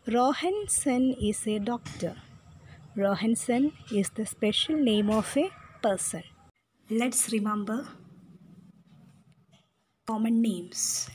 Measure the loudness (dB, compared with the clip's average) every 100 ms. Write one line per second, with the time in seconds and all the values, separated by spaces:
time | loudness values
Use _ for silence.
0 | -2 2 4 2 0 -2 -2 -2 2 2
1 | 2 2 -2 -2 -2 -2 -2 -4 -6 -6
2 | -8 -8 -20 -20 -20 -20 -20 -20 -12 -2
3 | 0 2 0 0 0 2 2 -2 -4 0
4 | 0 -4 -8 -2 0 0 0 2 4 4
5 | 4 2 2 0 0 -4 -20 -2 0 0
6 | -2 -6 -12 -20 -20 _ _ _ -4 0
7 | 2 0 0 0 0 -2 -2 -4 -6 -16
8 | -20 -20 -20 -20 -20 -20 -20 -20 -20 -20
9 | -20 -20 -20 _ _ _ _ _ _ _
10 | -6 0 2 4 2 0 -6 -6 -4 -4
11 | -6